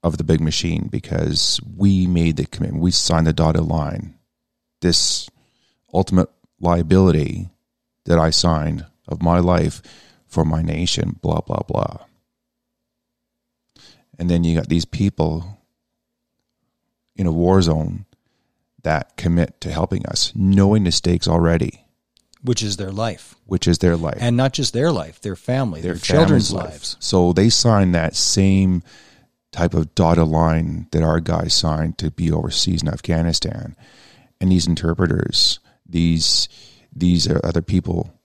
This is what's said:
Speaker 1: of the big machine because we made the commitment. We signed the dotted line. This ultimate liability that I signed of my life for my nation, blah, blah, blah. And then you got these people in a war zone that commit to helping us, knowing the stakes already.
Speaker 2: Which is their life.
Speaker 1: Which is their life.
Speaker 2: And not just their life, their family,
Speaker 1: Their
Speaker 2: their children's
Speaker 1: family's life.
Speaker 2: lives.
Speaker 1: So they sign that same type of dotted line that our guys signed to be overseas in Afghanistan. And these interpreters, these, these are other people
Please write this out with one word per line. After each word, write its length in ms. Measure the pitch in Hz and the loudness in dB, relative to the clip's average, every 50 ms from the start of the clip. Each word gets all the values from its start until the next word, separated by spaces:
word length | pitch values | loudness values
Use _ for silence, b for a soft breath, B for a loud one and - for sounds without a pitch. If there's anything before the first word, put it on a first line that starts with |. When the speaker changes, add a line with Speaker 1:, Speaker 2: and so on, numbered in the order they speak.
| - | 0
Speaker 1:
of 140 | 85 78 - | -2 -2 -2
the 60 | 80 | 0
big 160 | 78 80 78 | 0 2 2
machine 480 | 80 78 78 - - 87 80 78 - - | 2 0 -2 -2 -4 -4 -4 -4 -6 -6
because 720 | - - - - - 80 78 76 76 73 - - - - - - - | -8 -8 -8 -6 -4 -4 -2 -2 -2 -2 -2 -2 -4 -4 -8 -12 -4
we 300 | - 101 101 98 92 92 | 0 2 4 4 4 2
made 300 | 90 90 85 82 82 78 | 2 2 2 2 2 0
the 100 | 71 71 | -2 -4
commitment. 360 | - - - - - - 78 | -8 -6 -8 -6 -6 -4 -2
We 100 | 82 90 | 0 0
signed 340 | 90 - - - 87 82 80 | 0 0 0 0 2 2 2
the 60 | 80 | 2
dotted 320 | 78 - 80 80 80 87 82 | 2 2 2 2 2 0 0
line. 500 | 78 80 80 73 71 - - - 85 - _ _ _ _ _ _ _ _ _ _ _ _ _ | -2 -2 -4 -4 -4 -6 -10 -12 -12 -16 _ _ _ _ _ _ _ _ _ _ _ _ _
This 480 | - 87 85 - - - - - - - _ _ _ _ _ _ _ _ _ _ _ _ | -2 0 2 2 0 0 -4 -6 -8 -12 _ _ _ _ _ _ _ _ _ _ _ _
ultimate 380 | - 90 92 - 101 90 - - _ _ _ _ _ _ | -2 -2 0 2 2 2 2 0 _ _ _ _ _ _
liability 880 | 92 87 87 87 85 78 92 95 95 92 80 78 73 - - 95 92 90 _ _ _ _ _ _ _ _ _ _ _ | 0 0 0 0 2 4 4 6 6 6 4 2 0 -2 -4 -8 -10 -12 _ _ _ _ _ _ _ _ _ _ _
that 140 | - 85 82 | 2 2 4
I 120 | 80 82 | 4 2
signed 560 | 80 - - 87 80 78 76 78 78 80 - - _ _ _ - | 2 2 2 2 0 0 -2 -4 -6 -6 -10 -14 _ _ _ -12
of 120 | - - | -8 -2
my 200 | 87 82 85 90 | 0 2 2 4
life 420 | 87 87 90 87 82 80 - - B B B B B B B B B | 4 4 2 2 2 0 -4 -8 B B B B B B B B B
for 180 | _ - 82 80 | _ -2 -2 0
my 180 | 78 80 80 | 0 0 -2
nation, 560 | 82 80 80 80 87 87 - - - - - - | -2 -2 -2 -2 -2 -2 -2 -2 -4 -4 -6 -4
blah, 200 | - - 80 78 | -4 -2 -2 -2
blah, 220 | - - 50 50 - | -2 -4 -6 -6 -4
blah. 320 | - - - - - 50 - - _ _ _ _ _ _ _ _ _ _ _ _ _ _ _ _ _ _ _ _ _ _ _ _ _ _ _ _ _ _ _ _ _ b b b b b b b b b - | -4 -4 -4 -4 -4 -8 -12 -20 _ _ _ _ _ _ _ _ _ _ _ _ _ _ _ _ _ _ _ _ _ _ _ _ _ _ _ _ _ _ _ _ _ b b b b b b b b b -6
And 120 | 85 87 | -2 0
then 140 | 87 85 85 | 2 2 2
you 100 | 82 82 | 2 2
got 140 | 80 - - | 0 0 0
these 160 | 82 85 78 | 0 -2 -2
people 760 | - - - 98 98 - - 78 78 78 80 82 92 101 _ _ _ _ _ _ _ _ _ _ _ _ _ _ _ _ _ _ _ _ _ _ _ _ _ _ _ _ _ _ _ _ | -2 -2 -2 -2 -2 0 0 -2 -2 -2 -4 -8 -12 -16 _ _ _ _ _ _ _ _ _ _ _ _ _ _ _ _ _ _ _ _ _ _ _ _ _ _ _ _ _ _ _ _
in 100 | - 95 | -2 -2
a 60 | 87 | 0
war 280 | 80 82 87 90 95 95 | 0 2 4 4 6 6
zone 420 | 90 82 80 80 78 87 90 95 101 _ _ _ _ _ _ _ _ _ _ _ _ _ _ _ | 4 4 2 0 -2 -4 -8 -10 -14 _ _ _ _ _ _ _ _ _ _ _ _ _ _ _
that 340 | _ 85 78 76 - _ _ | _ -2 -2 -2 -4 _ _
commit 440 | - - 85 85 87 85 - - _ | -4 -2 0 2 2 0 0 -2 _
to 100 | - 82 | -10 -8
helping 340 | 80 80 82 - 95 - - | -4 -4 -2 -2 -4 -6 -6
us, 260 | - - - - - - | -6 -6 -4 -6 -6 -4
knowing 480 | - 98 95 98 98 98 98 107 110 98 | -2 0 2 4 4 4 4 4 2 2
the 80 | 87 | 0
stakes 340 | 85 - - 87 87 85 - | -2 0 0 0 0 0 0
already. 580 | 87 82 85 85 82 82 82 - 57 - - _ _ _ _ _ _ _ _ _ _ _ _ | 0 2 2 2 2 2 0 0 -4 -6 -12 _ _ _ _ _ _ _ _ _ _ _ _
Speaker 2:
Which 200 | - 123 120 - | -6 -4 -4 -4
is 140 | 110 104 98 | -4 -6 -6
their 160 | 98 101 92 | -6 -8 -10
life. 420 | 98 101 113 113 92 - - - - _ _ | -6 -6 -6 -6 -6 -10 -16 -20 -20 _ _
Speaker 1:
Which 200 | - 95 90 - | -4 -4 -2 2
is 120 | 90 85 - | 2 2 4
their 180 | - 90 85 | 2 2 2
life. 220 | 82 82 78 - - | 2 -2 -6 -6 -4
Speaker 2:
And 160 | 120 120 120 | -2 0 0
not 160 | 120 131 135 | 2 0 0
just 200 | - - 139 113 | -2 -2 -6 -4
their 200 | - 117 139 170 | -2 -2 -2 0
life, 280 | 156 95 73 78 80 _ | -2 -2 -6 -10 -14 _
their 140 | - 104 92 | -10 -10 -10
family, 460 | - _ - 123 135 135 113 82 78 | -8 _ -4 -2 -2 -2 -4 -6 -6
Speaker 1:
Their 140 | 82 90 85 | -6 -6 -6
Speaker 2:
their 60 | 80 | -4
children's 500 | - - - 147 165 - 151 123 104 - | -2 2 4 4 4 6 4 2 2 0
Speaker 1:
family's 160 | 98 90 82 | -4 -6 -8
life. 60 | 78 | -10
Speaker 2:
lives. 240 | - - - - - _ | -12 -12 -12 -12 -12 _
Speaker 1:
So 320 | - - - 92 90 87 | -6 0 2 4 4 4
they 160 | 85 87 98 113 | 4 4 4 4
sign 440 | - - - 120 110 101 95 92 | 4 4 2 4 4 4 4 4
that 220 | 87 85 80 80 - | 2 0 0 -2 -2
same 680 | - - - - 101 98 98 95 95 95 92 92 87 b b b b b b b b b b _ _ _ _ | -2 -2 0 2 2 4 4 4 4 4 2 2 0 b b b b b b b b b b _ _ _ _
type 240 | - - 85 85 85 | -6 -2 -2 0 0
of 200 | 85 80 76 _ | 0 -2 -2 _
dotted 340 | - 90 82 85 82 82 80 | 0 2 2 4 2 2 2
line 580 | 78 80 82 80 80 80 82 78 78 82 82 _ | 2 2 2 2 2 0 -2 -2 -4 -8 -8 _
that 100 | - 80 | -2 0
our 180 | 82 80 80 82 | 0 2 0 0
guys 340 | 82 82 82 82 82 82 - | 0 -2 -2 -2 -2 0 -2
signed 420 | - - 80 78 78 78 80 85 - | 0 0 -2 -2 -2 -4 -4 -6 -4
to 120 | - 78 | -6 -6
be 200 | 73 - 87 80 | -4 -2 -2 -2
overseas 520 | 80 80 78 78 78 - - 92 92 82 | -2 -2 -2 -4 -4 -4 -2 -2 -2 -2
in 60 | 80 80 | -2 -4
Afghanistan. 840 | 82 - - - 85 80 82 85 78 - - 90 - - - - - b b b b b b b b b b b b _ | -6 -6 -4 -2 -2 0 0 -2 -2 -2 -4 -6 -8 -10 -12 -14 -16 b b b b b b b b b b b b _
And 120 | 92 92 | 2 2
these 140 | 92 90 85 | 2 2 2
interpreters, 920 | 87 82 80 - 82 85 85 95 82 - - - - - - - - - - b b b b b - | 0 -2 -2 0 -2 0 0 0 0 0 -2 -2 -2 0 0 0 0 0 -4 b b b b b -6
these, 600 | 85 85 82 85 82 82 76 - - - - B B B B B B B B B - | -2 0 2 2 2 2 0 0 0 0 -2 B B B B B B B B B -8
these 320 | - 90 90 90 85 73 | 0 2 2 4 2 2
are 140 | - - - - | 0 0 0 -2
other 180 | - 85 85 | 0 -2 -2
people 500 | 82 - - 90 - - 87 85 85 80 _ _ _ | -2 0 -2 -2 -2 -2 -4 -4 -4 -8 _ _ _